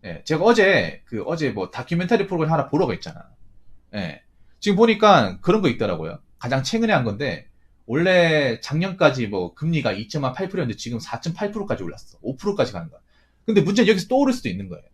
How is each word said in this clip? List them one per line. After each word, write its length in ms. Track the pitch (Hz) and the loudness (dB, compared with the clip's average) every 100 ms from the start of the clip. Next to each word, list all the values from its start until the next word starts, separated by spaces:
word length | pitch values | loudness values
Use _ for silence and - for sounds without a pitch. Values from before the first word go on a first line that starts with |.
예, 180 | 95 80 - | -12 -14 -4
제가 180 | 156 | 0
어제 580 | 202 226 190 170 87 - - | 4 6 6 4 0 -8 -10
그, 180 | 110 | -8
어제 280 | - 165 143 | -4 -2 -2
뭐 200 | 104 90 | -4 -6
다큐멘터리 560 | - 123 170 180 233 202 | -8 -4 -4 0 0 0
프로그램 240 | 180 151 | -2 0
하나 160 | 160 135 | 0 0
보러 180 | 151 170 | 0 0
갔잖아. 440 | 90 - 80 - _ - - - - _ | -2 -8 -16 -20 _ -20 -20 -20 -20 _
예. 280 | 104 90 71 _ _ - _ | -8 -8 -10 _ _ -20 _
지금 160 | 208 196 | 0 4
보니까 640 | 226 214 214 175 104 92 | 4 6 8 8 6 -2
그런 220 | - 214 | 2 2
거 80 | 180 | 2
있더라고요. 500 | 110 107 85 80 - _ - | 0 -2 -4 -6 -10 _ -12
가장 220 | 123 131 | -4 -4
최근에 300 | 135 226 226 | -2 -2 2
한 140 | 180 117 | 2 0
건데 440 | 104 139 85 - _ _ _ - | -4 -6 -6 -12 _ _ _ -6
원래 760 | 127 180 180 170 156 139 113 | 0 2 4 4 2 0 -4
작년까지 680 | - 151 185 185 156 131 110 | -4 -2 -2 2 2 2 -4
뭐 260 | 98 87 | -4 -4
금리가 400 | - 156 165 117 | -4 -2 0 0
이점팔 560 | 98 113 156 135 135 190 | -4 -6 -4 -4 -6 -6
프로였는데 260 | 190 131 104 | -4 -4 -6
지금 240 | - 117 | -8 -10
사점팔 540 | - 117 165 165 208 | -8 -8 -8 -6 -6
프로까지 280 | 208 202 110 | -6 -6 -4
올랐어. 360 | 87 - - - | -6 -10 -18 -12
오 140 | 104 139 | -10 -6
프로까지 380 | 202 202 - | -4 -2 -2
가는 160 | 92 85 | -2 -12
거야. 100 | - _ _ _ _ - | -16 _ _ _ _ 2
근데 160 | 208 | 2
문제는 260 | 165 208 208 | 4 4 4
여기서 220 | 202 170 | 4 2
또 100 | 254 | 2
오를 140 | 277 | 2
수도 160 | 247 117 | 0 -4
있는 180 | 92 98 | -8 -10
거예요. 180 | 82 - | -14 -18